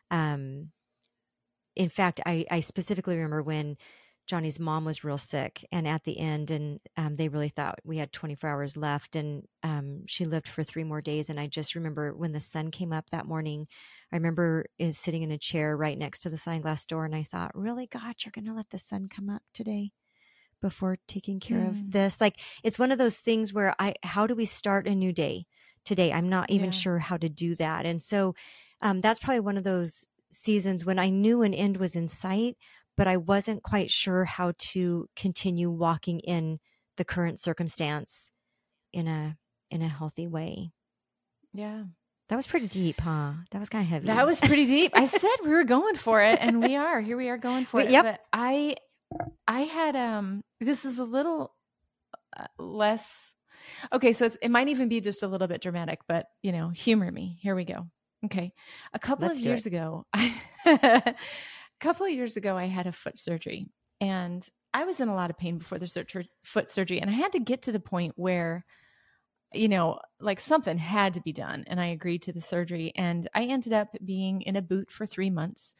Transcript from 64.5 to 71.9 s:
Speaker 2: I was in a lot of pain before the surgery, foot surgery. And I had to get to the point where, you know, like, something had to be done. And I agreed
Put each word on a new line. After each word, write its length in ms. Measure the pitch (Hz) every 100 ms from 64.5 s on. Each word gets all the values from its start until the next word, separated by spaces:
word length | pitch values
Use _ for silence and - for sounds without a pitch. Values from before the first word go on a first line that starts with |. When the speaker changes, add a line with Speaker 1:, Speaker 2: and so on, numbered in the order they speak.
| _ _
Speaker 2:
I 100 | 269
was 160 | 359 302
in 80 | 233
a 60 |
lot 160 | 190 175
of 80 | 165
pain 180 | 175 170
before 220 | - 180
the 100 | 175
surgery, 400 | 175 - 185 175 _
foot 260 | - 214 -
surgery. 320 | - 180 180
And 100 | 196
I 40 |
had 180 | 233 381
to 60 | 359
get 220 | 226 254
to 100 | 254
the 80 | 208
point 320 | - 175 170 -
where, 500 | 185 180 165 170 - _ _ _ _ _ _ _ _
you 140 | - 220
know, 320 | 190 160 - - -
like, 180 | 208 196
something 380 | - 311 196 170
had 380 | 160 208 196
to 80 | 175
be 100 | 165
done. 320 | 147 82 - -
And 140 | 180
I 60 |
agreed 340 | 175